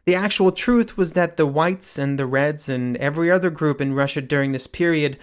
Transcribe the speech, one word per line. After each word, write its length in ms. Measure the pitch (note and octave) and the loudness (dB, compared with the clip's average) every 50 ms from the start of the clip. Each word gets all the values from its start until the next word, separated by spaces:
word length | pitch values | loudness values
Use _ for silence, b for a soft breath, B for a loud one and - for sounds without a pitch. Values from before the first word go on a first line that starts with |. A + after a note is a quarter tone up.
| b | b
The 100 | F3+ F3+ | 0 2
actual 380 | F#3 G3 G#3 - - F#3+ F#3 F#3 | 2 2 0 0 2 2 2 2
truth 420 | - - B3 B3 A#3 A#3 A#3 - | 0 0 2 2 2 2 0 0
was 160 | G3+ F#3 D#3+ - | -2 -2 0 2
that 220 | F3+ F3 E3+ E3+ | 0 0 0 2
the 100 | - D#3 | 0 0
Whites 520 | C#3+ C#3 D#3 D#3+ F3+ F#3+ F#3 - - - | 2 2 0 0 0 0 -4 -6 -8 -6
and 200 | D3 C#3 C#3 C#3 | -4 -2 -2 -2
the 80 | C#3 C3+ | -2 -2
Reds 440 | B2+ C3 C3+ C#3+ D3+ D3+ D3+ - C#3+ | 0 0 0 0 0 -2 -4 -6 -4
and 260 | C3 B2+ B2 B2 A#2+ | -4 -2 -2 -2 -2
every 340 | A#2+ C#3 C#3+ D3 E3 E3+ E3+ | -2 -2 -2 -2 0 2 2
other 200 | F3+ F#3 F3+ F3+ | 2 2 2 0
group 320 | D#3 D3 D#3 D3+ C#3 C#3+ | -2 0 0 0 0 0
in 120 | C#3 C#3 C3+ | -2 -2 0
Russia 280 | C3+ C#3 C#3 - D3+ | 0 0 0 -2 -4
during 320 | C3+ B2+ D3 C#3+ C#3 C3+ C3+ | -4 -2 0 0 0 0 -2
this 120 | B2+ - | -4 -6
period 520 | - - - F3 E3+ E3 D#3 D3 C#3 C3+ - | -8 -4 0 2 2 2 2 0 -2 -4 -6